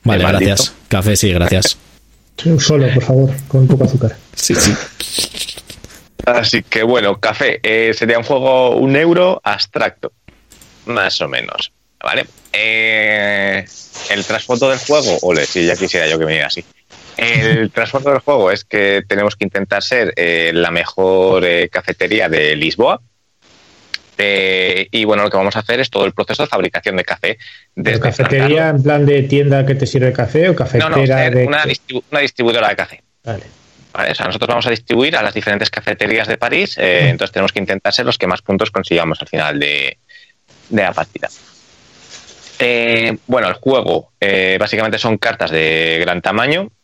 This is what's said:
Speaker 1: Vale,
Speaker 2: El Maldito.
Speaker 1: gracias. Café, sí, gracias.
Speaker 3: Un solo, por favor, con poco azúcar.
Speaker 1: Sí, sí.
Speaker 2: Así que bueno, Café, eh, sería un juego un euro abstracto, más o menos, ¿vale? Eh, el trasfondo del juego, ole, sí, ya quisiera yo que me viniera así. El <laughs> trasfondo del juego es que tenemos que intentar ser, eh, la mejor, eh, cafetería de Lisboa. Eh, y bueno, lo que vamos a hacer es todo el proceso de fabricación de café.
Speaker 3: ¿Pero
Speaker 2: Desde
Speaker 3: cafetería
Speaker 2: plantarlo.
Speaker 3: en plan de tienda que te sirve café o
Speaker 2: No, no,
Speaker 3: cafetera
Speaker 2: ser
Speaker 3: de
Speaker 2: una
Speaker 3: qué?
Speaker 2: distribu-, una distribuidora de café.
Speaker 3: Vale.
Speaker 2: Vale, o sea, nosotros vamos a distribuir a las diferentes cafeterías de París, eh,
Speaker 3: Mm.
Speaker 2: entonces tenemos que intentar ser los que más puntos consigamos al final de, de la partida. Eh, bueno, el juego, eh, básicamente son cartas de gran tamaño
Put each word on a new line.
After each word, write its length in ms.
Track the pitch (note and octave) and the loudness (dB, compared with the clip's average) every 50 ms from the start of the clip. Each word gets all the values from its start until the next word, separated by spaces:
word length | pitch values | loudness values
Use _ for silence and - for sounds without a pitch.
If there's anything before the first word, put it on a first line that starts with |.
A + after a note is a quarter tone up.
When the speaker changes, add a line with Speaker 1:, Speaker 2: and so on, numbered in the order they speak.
Speaker 1:
Vale, 160 | _ - G#2+ F2+ | _ 2 2 2
Speaker 2:
El 40 | F2+ D2+ | 2 2
Maldito. 140 | G2 F#2+ F#2+ | 2 2 2
Speaker 1:
gracias. 280 | G2 G2+ - - - - - - - | 2 2 0 -2 -4 -6 -16 -6 -2
Café, 280 | A2+ G2 F#2 G#2 G#2 | -2 0 2 2 2
sí, 160 | - - G2+ | 2 2 2
gracias. 440 | F2 F2 E2+ E2+ F#2 F#2 F#2+ - - - - - _ _ _ _ _ _ _ _ _ - - | 2 2 2 2 2 2 0 0 -4 -6 -12 -20 _ _ _ _ _ _ _ _ _ -2 0
Speaker 3:
Un 160 | E3 D#3+ C#3 | 2 2 2
solo, 260 | - - D#3 C#3+ C3+ A#2+ | 2 2 2 4 2 2
por 100 | - B2+ | 2 0
favor, 280 | - - C3+ C3 C3+ C3+ - - - - | 2 4 4 4 4 2 0 -6 -6 0
con 180 | - C3+ C3+ | 4 4 6
poco 180 | B2+ - C3 C3 | 6 6 4 4
azúcar. 300 | - - - A#2 G#2+ - - - - - | 2 2 0 0 -2 -4 -6 -20 -16 -10
Speaker 1:
Sí, 200 | - - - - | -6 -2 0 0
sí. 200 | - - G#2+ G#2+ - - - - - - - - - - - - - - - - - - - - - - - - - - _ _ - - | 2 2 2 0 0 -6 -14 -14 -14 -12 -8 -6 -8 -8 -8 -8 -12 -12 -12 -12 -16 -18 -20 -20 -20 -20 -20 -20 -20 -20 _ _ -4 0
Speaker 2:
Así 360 | B2 A#2+ A#2 A2 G#2 - A#2 - | 0 2 2 0 0 -2 -2 -2
que 180 | - - A2+ | -2 -2 0
bueno, 360 | A2 A#2 B2 A#2+ G#2 G2+ F#2+ F#2 | 2 2 2 2 2 0 0 0
Café, 420 | - A2 G#2+ - C#3+ A#2+ - - | -2 -2 -2 0 -2 -2 -2 -2
eh, 320 | - G#2+ A2 A2+ A2+ A2+ A2+ | -2 0 0 2 2 0 0
sería 240 | - A#2+ A2+ A#2 A#2 | 0 0 0 0 0
un 60 | A2+ | 0
juego 520 | - C#3+ C3 C3 C3 C3 C3 B2+ B2 - | 0 -2 0 2 2 4 4 4 4 2
un 200 | A2 C3+ C3+ C3+ | 2 2 2 2
euro 440 | C#3+ D#3+ E3+ E3+ F3+ F3+ F#3 F#3 - - | 4 4 4 4 4 4 2 0 0 -2
abstracto, 680 | G#2 G#2 G2 - - - - A2+ G2 - _ - - _ _ _ - - _ _ _ - - - - - - - | -4 -2 -2 -4 -4 -2 -4 -4 -4 -4 _ -14 -14 _ _ _ -20 -20 _ _ _ -20 -20 -20 -20 -20 -16 -10
más 340 | G#2+ G2+ G2+ F#2+ - - - | -6 -4 -2 -2 -2 -2 -4
o 80 | E2 C#2+ | -4 -4
menos, 440 | C2+ B1 A1+ G1+ - - - - _ _ _ _ _ _ | -4 -6 -6 -6 -8 -10 -10 -10 _ _ _ _ _ _
¿vale? 240 | - B1+ D#2 - - - _ - _ - | -6 -4 -4 -4 -6 -8 _ -20 _ -8
Eh, 1120 | - G2+ G#2+ A2 A2 A2 A2 A2 A2 G#2+ G#2+ G#2+ G#2+ G#2+ G2+ G2+ G2+ G2 G2 G2 F#2+ G2 F#2 - - - - - - - - - | -4 -2 -2 0 0 0 0 0 0 0 0 0 0 0 0 0 0 0 0 -2 -2 -4 -6 -10 -18 -20 -20 -18 -16 -14 -6 -4
el 140 | G2+ - F#3+ | -4 -4 -2
trasfondo 440 | - - A2+ - - B2+ A#2 C3+ C3+ | -4 -4 -6 -2 -4 -2 0 2 0
del 100 | C3+ A#2+ | 0 -2
juego, 380 | A#2 - D3 D3+ C3 A2 F2 C#2+ | 0 0 0 2 2 0 -2 0
ole, 240 | D2 F2+ E2+ D#2 C#2+ | 0 0 0 0 0
sí, 180 | - - F2+ E2+ | -2 -2 0 0
ya 100 | E2+ F2 | 0 0
quisiera 300 | E2+ F#2+ F2+ - F2+ E2 D#2 | -2 -2 -2 -2 0 0 0
yo 100 | D#2+ D#2+ | 0 0
que 60 | D#2+ | 0
me 80 | D#2 | 0
viniera 160 | D#2+ D#2 D2 C2+ | 0 -2 -2 -4
así. 160 | - F2 - - _ _ _ _ - - - - - | -6 -8 -10 -16 _ _ _ _ -20 -20 -20 -14 -6
El 540 | - A#2 A#2 A#2 A2+ A2 A2+ A2+ A2+ A2 G2+ | -4 -2 0 0 2 2 2 2 2 0 -2
<laughs> 40 | - | -2
trasfondo 360 | A#2+ A2+ A2 - C#3 C#3 C#3+ | -4 -4 -2 -4 -2 0 0
del 80 | C#3 B2+ | 0 0
juego 300 | _ - C#3+ B2+ G2 F#2 | _ 2 2 4 4 2
es 140 | G2 G#2 - | 2 0 -4
que 380 | _ - G#2 G2+ G2 G2 G2 F#2+ G2+ | _ -2 0 2 2 2 0 0 -2
tenemos 280 | G2 G2+ G2+ G#2 G#2 | -2 0 0 -2 -2
que 80 | - G#2 | -4 -8
intentar 380 | F#2+ - G2 G2 F#2+ G2+ G2+ | -4 -4 -4 -4 -2 -2 -4
ser, 300 | - - C3 B2 A2 F2 - | -2 -2 0 0 0 -2 -2
eh, 340 | - F2 E2+ E2+ E2 E2 E2 | -2 0 0 2 2 0 0
la 180 | E2 E2+ E2+ E2+ | 2 2 0 2
mejor, 720 | E2+ E2+ E2+ - - - F#2+ F#2 F#2+ F#2 F#2 F#2+ F#2 F#2 F2+ | 0 -2 -4 -4 -2 0 2 2 4 4 4 4 4 2 2
eh, 240 | F2 E2+ F2 F2 F2 | 2 2 0 0 -2
cafetería 580 | - F2+ - - F2+ _ F#2 F2 G#2+ G#2+ F#2+ E2+ | -4 -6 -6 -6 -4 _ -2 0 0 0 0 0
de 280 | D#2+ D#2 D2+ D2+ D#2 | 0 0 2 0 0
Lisboa. 440 | D2 D#3 D#3+ - - A#2 D3 G3 - _ _ _ _ _ _ _ _ _ _ _ _ _ _ _ _ _ _ - - _ _ _ - | 0 -2 -4 0 0 2 0 0 -2 _ _ _ _ _ _ _ _ _ _ _ _ _ _ _ _ _ _ -16 -16 _ _ _ -2
Eh, 680 | G2+ G2+ G2+ G2 F#2+ F#2+ F#2 F#2 F#2 F#2 F#2 F#2 F#2+ - | 0 0 0 0 0 0 0 0 0 0 0 -2 -4 -2
y 120 | - A#2 A2 | -2 -2 0
bueno, 200 | G#2+ G#2+ G#2 G2+ | 2 2 2 2
lo 60 | G2+ | 2
que 60 | F#2+ | 2
vamos 180 | F#2+ F#2+ G2+ - | 2 0 0 -2
a 20 | A2+ | -4
hacer 200 | A2 - A#2 B2 | -2 -2 -2 -2
es 120 | C3+ - | -2 -2
todo 160 | - G2 G2+ | 0 0 0
el 60 | F#2+ | 0
proceso 300 | F#2 - G#2 - A2+ - | 0 -4 -4 -4 -2 -4
de 60 | D3+ - | -4 -2
fabricación 480 | - G2+ F2+ F2+ - E2+ - G#2 F#2+ | -2 -2 -2 -2 -4 -4 -4 -2 -2
de 80 | F#2 F2 | -2 -4
café. 320 | - E2 - - F2+ A2+ - - - - - _ _ _ | -4 -6 -4 -4 -4 -4 -6 -12 -20 -20 -20 _ _ _
Speaker 3:
¿Pero 100 | F#2+ - A2+ | -4 -2 0
Speaker 2:
Desde 100 | A2 A2+ | 0 0
Speaker 3:
cafetería 460 | A#2+ - G#2+ - B2+ - C#3 C3+ C3+ C#3+ D3+ D#3+ D#3+ D#3+ | -2 -2 0 0 0 2 2 2 2 2 2 2 2 2
Speaker 2:
plantarlo. 40 | D3+ C#3 | 0 2
Speaker 3:
en 40 | |
plan 240 | C3 D3 D3 D3 C#3+ | 2 2 2 4 4
de 160 | C#3 C#3+ C#3 C3+ | 4 4 4 2
tienda 420 | C#3 C#3 C#3+ C#3+ C#3 C#3 C#3 C3+ | 2 2 2 4 4 2 2 2
que 80 | C3+ C#3 | 2 0
te 120 | C3+ C3 | 0 -2
sirve 240 | A#2+ - C3+ B2+ B2+ B2 | 0 0 2 2 2 2
café 340 | - A#2+ A2+ - D3+ E3+ F#3 | 0 -2 0 2 2 2 2
o 40 | |
Speaker 2:
No, 20 | E3+ | 2
no, 20 | |
Speaker 3:
cafetera 640 | - B2 - - A#2 D#3 D#3+ D#3+ C#3+ C3+ C3 C3 C3+ | 0 -2 0 0 0 0 2 2 2 2 4 2 2
Speaker 2:
ser 160 | D3+ - A#2+ | 2 2 2
Speaker 3:
de 120 | B2+ B2 | 2 2
Speaker 2:
una 160 | C3 D3 D3+ D3+ | 2 2 0 0
Speaker 3:
qué? 40 | C#3+ | -2
Speaker 2:
distribu-, 340 | B2+ - _ - C3 - _ _ | -2 -6 _ -8 -8 -8 _ _
una 100 | D3+ D3 | -2 -2
distribuidora 480 | C#3+ C3 - - A#2+ A#2 A2+ A#2 A2 G#2 | -2 -2 -2 0 0 2 2 2 2 0
de 60 | G2+ | 0
café. 260 | - E2+ - - - _ _ _ _ | -2 -6 -8 -10 -20 _ _ _ _
Speaker 3:
Vale. 200 | _ A#2+ A2 - - - - _ _ _ _ _ - _ | _ -10 -10 -10 -12 -18 -20 _ _ _ _ _ -20 _
Speaker 2:
Vale, 200 | _ - - - | _ -4 -2 -2
o 20 | - | -2
sea, 100 | - - | -4 -6
nosotros 220 | - - G#2 C3 - | -6 -4 -4 -2 -2
vamos 180 | A#2+ A#2+ A#2 | -2 -2 0
a 40 | B2 | -2
distribuir 460 | A#2 A2 _ - - A#2 C3 C3 B2 | -2 -4 _ -2 0 2 2 2 0
a 60 | A2+ | 0
las 100 | G#2+ G2+ - | -2 -2 -4
diferentes 340 | G#2+ - G#2+ G#2 G#2 G#2 G2 | -4 -2 -2 -2 -2 -2 -4
cafeterías 580 | - - - - G#2 - G#2+ G2+ A2 A2+ G#2+ - | -6 -6 -6 -6 -4 -2 -2 -2 0 -2 -2 -2
de 80 | A#2 - | -4 -4
París, 380 | A#2+ A#2+ D3+ E3 G3+ - - - | -2 -2 -2 -2 -2 -4 -4 -2
eh, 240 | - F#2 F2+ F2+ F2 | 0 2 2 4 2
Speaker 3:
Mm. 40 | F2 | 2
Speaker 2:
entonces 240 | E2+ E2+ - - | 0 0 -4 -4
tenemos 200 | - G2 F#2+ G2 | -2 -2 -2 -2
que 60 | - G#2 | -2 -4
intentar 340 | G2 - G2 G2 _ G2+ | -4 -4 -4 -2 _ -2
ser 120 | - - B2 | -2 0 -2
los 100 | B2 A2+ - | -2 -2 -2
que 80 | G2 | -2
más 140 | F2+ F2+ - | -2 -2 -4
puntos 280 | _ - G2 F#2 - - | _ -4 -2 0 -2 -2
consigamos 500 | - - F#2 - F2 E2+ E2 D#2+ D#2 - | -2 -6 -4 0 0 0 0 -2 -4 -6
al 80 | - - | -8 -8
final 300 | - D#2+ D#2 D2+ D2 C#2+ | -4 -4 -4 -2 -2 -2
de, 400 | D2 D2 D2 C#2 C#2 C2 - _ _ _ - - - _ _ _ _ _ - _ _ - | -2 -2 -2 -2 -4 -6 -8 _ _ _ -20 -20 -20 _ _ _ _ _ -20 _ _ -4
de 120 | A2 G#2+ | -2 0
la 100 | G2 F2+ F2 | 0 0 0
partida. 340 | F2 E2 - _ - - - - - - - _ - _ _ _ _ _ _ _ - - - - - - - - - - - - - | -4 -6 -6 _ -10 -10 -10 -12 -18 -20 -20 _ -20 _ _ _ _ _ _ _ -20 -20 -20 -20 -20 -20 -20 -20 -20 -20 -20 -6 -2
Eh, 600 | B2+ A#2+ A#2+ A#2 A#2 A#2 A#2 A2+ A2+ A#2 A2+ - _ | -2 0 0 0 0 0 0 0 0 -2 -4 -6 _
bueno, 220 | - B2 B2 G#2+ F2+ | -2 0 0 0 0
el 60 | F2+ | -4
juego, 580 | - - C3+ C3+ B2 G#2 F2+ E2 D#2+ - _ _ _ | -2 0 0 2 2 2 0 -2 -2 -4 _ _ _
eh, 360 | G2+ G2 G2 F#2+ F#2 F#2 F#2+ F#2 | -2 0 2 2 2 2 2 0
básicamente 400 | G#2 G#2+ - G#2 A2 A2 G#2+ G#2+ | 0 -2 0 -2 0 -2 -2 -2
son 200 | - A#2 A2 G2+ | -2 -2 -2 0
cartas 320 | - A#2 A2 - - D#2+ | -2 -4 -2 -2 -4 -2
de 480 | D#2 D#2+ D#2+ D#2 D#2+ D#2+ E2 E2 E2 E2 | 0 0 0 2 0 0 0 0 0 0
gran 220 | F2 E2+ F2 F2 | 0 -2 -2 -2
tamaño 480 | - - G2+ G#2+ A#2+ C#3 D3+ F3+ G3+ A3 _ _ | -2 -2 0 0 0 0 -2 -2 -4 -8 _ _